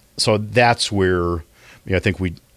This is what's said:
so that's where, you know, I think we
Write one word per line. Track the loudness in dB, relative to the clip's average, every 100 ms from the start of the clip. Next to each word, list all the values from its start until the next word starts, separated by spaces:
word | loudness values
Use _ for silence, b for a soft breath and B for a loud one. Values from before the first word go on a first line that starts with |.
| _ -4
so | 0 0
that's | 0 2 4 2 -2
where, | 0 2
you | 2 0 -4 -8 b b b -4
know, | -2
I |
think | -2 -2
we | -6 -6 _